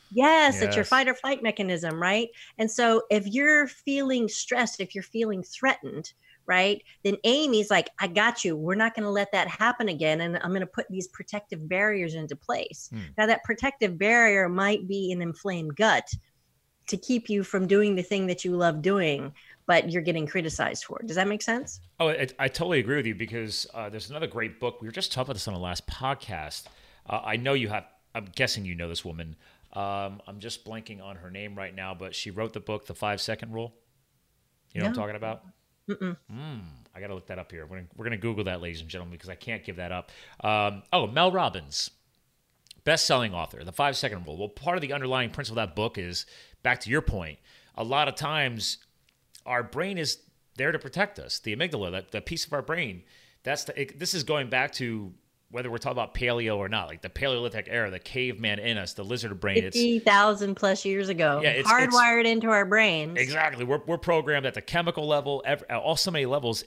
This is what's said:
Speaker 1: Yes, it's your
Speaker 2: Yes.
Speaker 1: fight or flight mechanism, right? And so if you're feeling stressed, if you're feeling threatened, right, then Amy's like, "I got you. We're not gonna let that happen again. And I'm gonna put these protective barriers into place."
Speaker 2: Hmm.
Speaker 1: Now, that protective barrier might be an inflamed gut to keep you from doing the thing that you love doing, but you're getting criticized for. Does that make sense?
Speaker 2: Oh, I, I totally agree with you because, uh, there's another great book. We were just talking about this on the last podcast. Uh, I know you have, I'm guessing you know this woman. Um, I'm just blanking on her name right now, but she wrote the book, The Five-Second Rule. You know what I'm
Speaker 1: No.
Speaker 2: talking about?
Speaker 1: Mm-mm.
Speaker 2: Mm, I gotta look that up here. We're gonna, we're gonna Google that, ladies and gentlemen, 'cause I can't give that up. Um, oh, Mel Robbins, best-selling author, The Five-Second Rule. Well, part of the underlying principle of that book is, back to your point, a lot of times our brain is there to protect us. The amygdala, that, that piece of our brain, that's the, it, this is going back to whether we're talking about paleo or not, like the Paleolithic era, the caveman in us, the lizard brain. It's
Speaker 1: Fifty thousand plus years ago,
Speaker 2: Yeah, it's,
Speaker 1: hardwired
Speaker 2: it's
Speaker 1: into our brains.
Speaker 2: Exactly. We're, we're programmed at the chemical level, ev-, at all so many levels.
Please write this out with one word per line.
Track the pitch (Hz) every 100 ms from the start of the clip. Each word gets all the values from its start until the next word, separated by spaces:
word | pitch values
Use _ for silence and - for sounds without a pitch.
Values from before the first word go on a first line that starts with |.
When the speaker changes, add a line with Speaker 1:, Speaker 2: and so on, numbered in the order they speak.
| _
Speaker 1:
Yes, | 208 285 320 294 196
it's | 208
your | 208
Speaker 2:
Yes. | 202
Speaker 1:
fight | 262 262
or |
flight | 254 262 269
mechanism, | 226 214 190 175 165 160
right? | 175 208 233 - - -
And | 220
so | - 233 220 -
if | 214 196
you're | 233 294 302 277
feeling | - - 277 269 254 220
stressed, | - - 247 233 -
if | 185
you're | 202
feeling | - 226 226 190
threatened, | 175 - 262 - 135 - 160 _ _ _ -
right, | 185 196 202 - -
then | 202 202
Amy's | - 269 302 220 202
like, | 190 - -
"I | 190
got | 175 220 233
you. | 185 156
We're | 156
not | 190 226 226
gonna | 208
let | 202 202
that | 196 175
happen | - 226 240 220
again. | 156 156 156
And | 170 170
I'm | 175
gonna | 190 180
put | - -
these | 185 180
protective | - 190 208 208 170 156
barriers | 185 214 202 170 160
into | 156
place." | 143 - 240 - - -
Speaker 2:
Hmm. | 214 170 -
Speaker 1:
Now, | 214
that | 220
protective | - 220 269 269 208 170
barrier | 202 240 226 202 180
might | 180 196 208 185
be | 196 185
an | 180
inflamed | 170 160 202 175 156 143
gut | 214 139 - - - _ _ _ _ _ -
to | 190
keep | - 247 233
you | 202
from | 190 196 185
doing | 196 208
the | 190
thing | 180 202 185
that | 180
you | 185 175
love | 170 156
doing, | 170 196 165 143 135 - - - -
but | 165 170
you're | 170
getting | 160 165 151
criticized | 190 160 - - -
for. | - - 220
Does |
that | 165 196
make | 214
sense? | - 233 285 - - _
Speaker 2:
Oh, | 165
I, | 156 135 -
I | 135
totally | - 170 156
agree | 110 143
with | 113
you |
because, | 95 110 117 110 104 -
uh, | - 104
there's | 110 101
another | 147 160
great | 117 110 113
book. | 123 -
We | 110
were |
just | 117 190
talking | 135 127
about |
this | 120 -
on |
the | 92
last | 90 87 -
podcast. | - 131 139 - 87 76 - - - - - -
Uh, | 110
I | 107 113
know | 127
you | 139 107
have, | 104 - _ _
I'm | 117
guessing | 98 - 131 -
you | 95
know | 85 85
this | 85
woman. | 90 82 82 80 _ _ _
Um, | - 98 101 98 98 -
I'm | 101
just | 110 -
blanking | 107 110 110 101
on | 95
her | 92 90
name | 95 104
right | 101 95
now, | 95 95
but | 90 92
she | - 104
wrote | 95 110
the | 110
book, | 95 104 -
The |
Five-Second | - 104 101 - 110 -
Rule. | 110 117 - _ _ _ _ _ _ _ _ _
You | -
know | 190
what |
I'm | 247
Speaker 1:
No. |
Speaker 2:
talking | 104 107
about? | 110 110 - _ _ _ -
Speaker 1:
Mm-mm. | 202 185 175 _
Speaker 2:
Mm, | 110 151 123 87 67 -
I | 90
gotta | 101
look | 95 -
that | 92
up | 90
here. | 85 78
We're | 92
gonna, | 85 -
we're |
gonna | 110 110
Google | 117 107
that, | 95 90
ladies | 87 82
and | 80
gentlemen, | 90 87 87
'cause | 92
I |
can't | 87 - 110
give | - 87
that | 87
up. | 90 - - - -
Um, | 107 107 104 101 -
oh, | 180 107
Mel | 135 185
Robbins, | 185 143 90 71 - - _ _ _ _ _ _ _ _ -
best-selling | - 156 - 135 113
author, | 90 80 -
The | 82
Five-Second | - 143 131 135 101
Rule. | 85 80
Well, | 104
part | - 143 180
of |
the | 147
underlying | 139 131 131 117
principle | - 135 113
of | 107
that |
book | 92 110 -
is, | 87 90 - - - _
back | 127 120
to | 104
your | 139
point, | 151 104 80 73 _ - _
a | -
lot | 113 139 143
of |
times | - 143 151 135 117 95 - _ _ _ _ _ -
our | - 123
brain | 113 - 185 190
is | 147 - _ _ _ -
there | 139
to | 151
protect | 139 165 202 -
us. | 64 -
The | 110 107
amygdala, | 175 139 92
that, | 92 92
that | 107
piece | - 165 -
of |
our | 143
brain, | 135 165 135 90 - - _ _
that's | - 143
the, | - 139
it, | 135 139
this | 180
is | 180
going | 123 151 127
back | 127 139
to | - 123 110 98 90 _ _ _
whether | 117 127
we're | 117
talking | 135 123
about | 110
paleo | - 123 120 113 104
or | 95
not, | 110 82
like | 82
the | 90
Paleolithic | - 139 123 120 107 95
era, | 117 107
the | 90
caveman | - 131 127 110 110 104
in | 113 110
us, | 90
the | -
lizard | 98 120 113 95
brain. | 101 95
It's | 95 240
Speaker 1:
Fifty | 240 233
thousand | 220 202 214 202 202
plus | 190 196 190
years | 196 196 190
ago, | 175 156 143
Speaker 2:
Yeah, | 151
it's, | 123 170
Speaker 1:
hardwired | 240 262 240 240 233
Speaker 2:
it's | 226
Speaker 1:
into | 226 226
our | 214
brains. | 196 214 214 160 151 170
Speaker 2:
Exactly. | 127 151 156 127
We're, | 123 147
we're | - 165
programmed | - 165 143 143 131
at |
the | 110
chemical | - 170 170 170 151
level, | 147 139 139
ev-, | - 147 -
at | 120
all | 147 160
so | 190
many | 165
levels. | 131 143 123 110